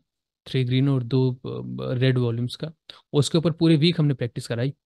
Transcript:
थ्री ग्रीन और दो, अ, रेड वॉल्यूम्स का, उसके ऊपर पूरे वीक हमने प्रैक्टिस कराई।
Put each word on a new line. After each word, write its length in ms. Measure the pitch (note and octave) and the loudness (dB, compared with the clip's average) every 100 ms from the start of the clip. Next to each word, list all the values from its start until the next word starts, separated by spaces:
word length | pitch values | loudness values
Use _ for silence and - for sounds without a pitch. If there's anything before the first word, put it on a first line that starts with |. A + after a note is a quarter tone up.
| _ _ _ _ - | _ _ _ _ -6
थ्री 160 | C3+ | -2
ग्रीन 260 | B2 B2+ C#3 | 0 2 2
और 140 | C3+ | 0
दो, 300 | A#2+ C3 C3 | 0 0 0
अ, 60 | B2+ - B2+ B2+ B2+ C3 | -2 -10 -10 -10 -10 -6
रेड 240 | B2+ C3 B2+ | 0 2 2
वॉल्यूम्स 380 | A#2+ A#2 B2 - | 0 -2 -6 -8
का, 160 | D#3 - _ - _ | -12 -14 _ -20 _
उसके 240 | D3 C#3 E3+ | 0 2 2
ऊपर 140 | E3 | 0
पूरे 240 | D#3 E3 E3 | 0 4 4
वीक 240 | D#3+ E3+ | 4 2
हमने 140 | D3 | 0
प्रैक्टिस 340 | C3+ A#2+ - - | 0 -4 -8 -8
कराई। 260 | A#2 C3 - | -4 -4 -6